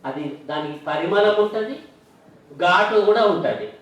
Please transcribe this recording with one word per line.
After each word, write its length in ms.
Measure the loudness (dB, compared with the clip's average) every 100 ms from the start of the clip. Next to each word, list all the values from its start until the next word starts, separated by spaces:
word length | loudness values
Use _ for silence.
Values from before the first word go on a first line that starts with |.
| -8
అది, 320 | -8 -10 -10 -8
దానికి 400 | -8 -8 -10 -6
పరిమళం 580 | -4 0 2 2 2
ఉంటది, 320 | 0 -2 -6 -10 -16 _ _ _ _ -20 _ -2
ఘాటు 420 | 2 2 4 2
కూడా 260 | 4 4 4
ఉంటది. 480 | 2 -2 -4 -8 -16